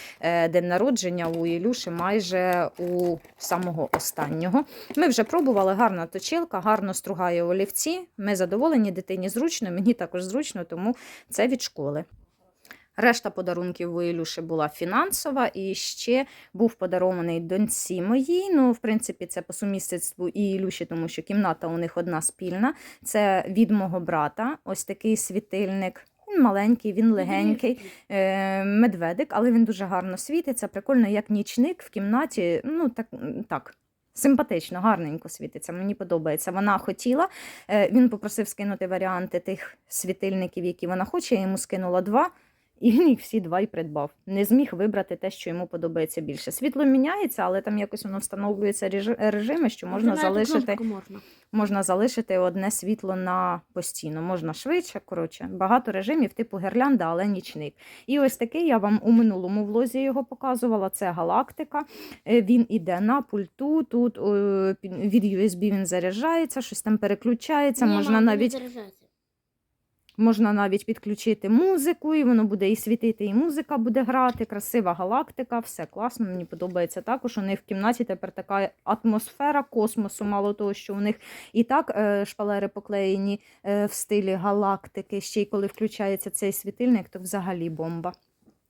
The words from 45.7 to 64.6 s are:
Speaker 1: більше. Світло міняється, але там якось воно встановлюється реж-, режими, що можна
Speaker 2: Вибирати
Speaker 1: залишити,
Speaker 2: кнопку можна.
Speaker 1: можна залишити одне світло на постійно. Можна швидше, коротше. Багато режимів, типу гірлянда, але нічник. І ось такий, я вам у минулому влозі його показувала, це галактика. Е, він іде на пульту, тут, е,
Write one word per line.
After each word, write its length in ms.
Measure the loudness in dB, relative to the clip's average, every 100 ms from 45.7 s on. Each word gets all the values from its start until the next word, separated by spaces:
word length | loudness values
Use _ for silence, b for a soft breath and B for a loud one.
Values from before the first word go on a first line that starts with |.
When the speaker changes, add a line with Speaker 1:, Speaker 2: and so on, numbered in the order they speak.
| -6 -4 -2 -4 -4
Speaker 1:
більше. 300 | -8 -8 -8
Світло 340 | -4 -4 2 4
міняється, 560 | 4 2 0 -4 -2
але 200 | 0 0
там 160 | -2 -4
якось 260 | -4 -8
воно 140 | -8 -8
встановлюється 720 | -8 -4 -4 0 -2 -2 -2
реж-, 260 | -2 -2 0
режими, 500 | 0 0 -2 0 0
що 180 | -2 -6
можна 240 | 0 2
Speaker 2:
Вибирати 220 | 2 2
Speaker 1:
залишити, 420 | 2 2 0 0 -2
Speaker 2:
кнопку 80 |
можна. 360 | -4 -6 -12 -20 b b _
Speaker 1:
можна 320 | 0 2 0
залишити 540 | 2 2 2 0 0 2
одне 340 | 2 0 -2
світло 440 | -2 -2 -2 -2 -4
на 460 | -2 0 0 -4 _
постійно. 480 | -8 -8 -8 -8 -6
Можна 320 | -4 -4 -4
швидше, 480 | -6 -2 -2 -2 -12 -8
коротше. 440 | -6 -6 -8 -12
Багато 400 | -4 2 2 2
режимів, 420 | -4 -2 0 0
типу 260 | -2 -6 -4
гірлянда, 460 | -2 2 4 2 2
але 200 | 0 0
нічник. 480 | -2 -6 -10 -12 -12 B B -2
І 120 | 2
ось 180 | 2 2
такий, 300 | -4 0 2
я 100 | 2
вам 220 | 4 2
у 80 | 6
минулому 540 | 6 6 2 -2 -2 0
влозі 360 | 0 0 0
його 220 | 0 -2
показувала, 640 | -4 -6 -4 0 0 0 0
це 220 | -2 -4
галактика. 760 | -2 0 0 0 -8 -6 -6 -8 B B B 2
Е, 140 | 4
він 240 | 6 4 4
іде 320 | 0 0 0
на 200 | 2 2
пульту, 600 | 0 -6 -6 _ 0 0
тут, 340 | 2 2 2 0
е, 580 | 0 2 2 2